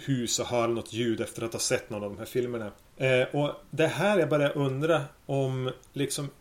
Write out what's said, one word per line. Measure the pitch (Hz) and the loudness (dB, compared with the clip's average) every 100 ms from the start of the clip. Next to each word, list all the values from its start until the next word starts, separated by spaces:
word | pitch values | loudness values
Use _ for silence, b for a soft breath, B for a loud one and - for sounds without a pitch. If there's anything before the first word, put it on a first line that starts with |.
hus | 143 131 113 - | -2 0 0 -2
och | - | 0
höra | 120 117 | 0 2
något | 117 - | 0 -2
ljud | 110 117 110 | -2 0 0
efter | 110 - | -4 -6
att | 117 | -6
ha | 113 | -4
sett | - 123 - | 0 -2 -2
någon | 104 | -8
av | 104 | -8
de | 101 | -8
här | 110 | -6
filmerna. | 131 123 117 104 - - - | -4 -4 -4 -8 -12 -20 -2
Eh, | 131 127 | 4 4
och | 127 143 143 - - | 4 0 -2 -4 -8
det | 143 156 | 0 0
här | 127 196 208 | 2 2 4
jag | 147 | 4
börjar | 151 143 147 | 4 2 2
undra | 139 131 160 160 139 - - | 0 0 2 2 0 -10 -4
om, | 139 135 131 127 - - | 0 0 0 -4 -6 -10
liksom, | 135 139 - 139 - | -4 -2 -2 -6 -10